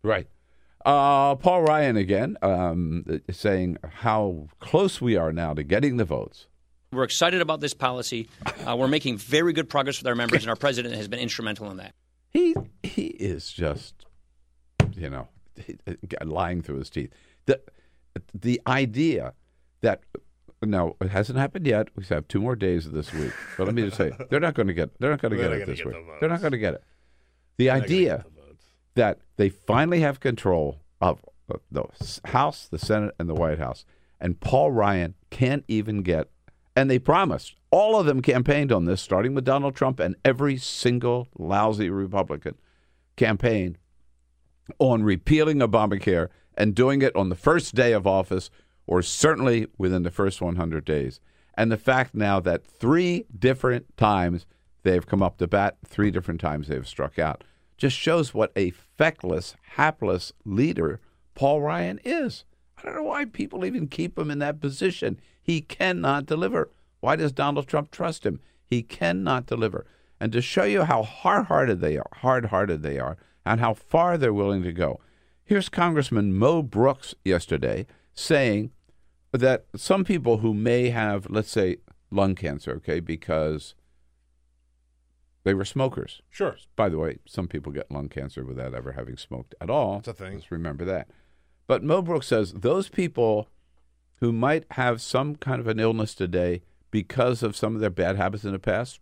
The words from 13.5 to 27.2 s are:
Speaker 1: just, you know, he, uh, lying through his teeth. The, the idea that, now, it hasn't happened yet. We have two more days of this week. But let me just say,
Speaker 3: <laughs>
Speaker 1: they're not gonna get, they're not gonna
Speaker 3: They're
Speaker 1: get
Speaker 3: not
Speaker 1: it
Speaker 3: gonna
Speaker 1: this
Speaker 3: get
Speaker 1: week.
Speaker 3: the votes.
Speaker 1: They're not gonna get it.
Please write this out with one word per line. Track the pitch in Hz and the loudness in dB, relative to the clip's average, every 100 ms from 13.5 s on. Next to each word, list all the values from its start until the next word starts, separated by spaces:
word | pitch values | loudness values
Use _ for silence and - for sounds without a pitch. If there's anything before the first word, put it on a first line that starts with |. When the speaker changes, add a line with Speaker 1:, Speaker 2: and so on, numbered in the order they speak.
Speaker 1:
just, | - 80 73 - - - - _ _ _ _ _ - 95 | -4 -4 -4 -12 -20 -20 -20 _ _ _ _ _ -2 -2
you | 95 76 | -2 -10
know, | 67 - - - - | -10 -14 -20 -20 -20
he, | - - - | -18 -14 -12
uh, | 87 85 - | -12 -10 -8
lying | 78 80 87 90 | -6 -2 -2 -4
through | 78 69 | -6 -8
his | - | -6
teeth. | 78 64 _ _ _ - | -8 -8 _ _ _ 0
The, | 135 - _ _ _ _ - - | 0 -2 _ _ _ _ -18 -14
the | 95 117 123 - | -6 -2 0 2
idea | 131 127 110 160 117 64 _ _ _ _ _ | 2 2 0 0 0 -4 _ _ _ _ _
that, | 113 - - - _ _ - _ | 0 0 -8 -18 _ _ -20 _
now, | 107 98 85 - | -2 0 0 -2
it | 92 | -2
hasn't | 95 104 127 | 0 0 0
happened | 135 190 151 | -2 -2 0
yet. | 107 110 - | 2 0 -8
We | 92 | -4
have | 76 - | -4 -2
two | 98 | -2
more | 117 117 | -2 0
days | 98 87 80 | 0 0 -2
of | |
this | 76 76 | -8 -6
week. | 80 69 - - - | -6 -6 -8 -12 -4
But | 95 | -2
let | |
me | 117 | 0
just | 101 - | -2 0
say, | 82 - | -2 -2
Speaker 3:
<laughs> | 127 | -2
Speaker 1:
they're | 143 | 0
not | 165 | 0
gonna | 139 98 | 0 0
get, | 85 76 - | 0 -4 -2
they're | 131 | -2
not | 147 | 0
gonna | 117 104 | -2 0
Speaker 3:
They're | |
Speaker 1:
get | - | 0
Speaker 3:
not | - | -2
Speaker 1:
it | |
Speaker 3:
gonna | - | -4
Speaker 1:
this | - | -6
Speaker 3:
get | - | -8
Speaker 1:
week. | 82 | -10
Speaker 3:
the | |
votes. | 82 78 | -16 -4
Speaker 1:
They're | 160 | -2
not | 170 | 0
gonna | 156 127 | -2 0
get | 101 | -2
it. | - _ _ _ _ | -4 _ _ _ _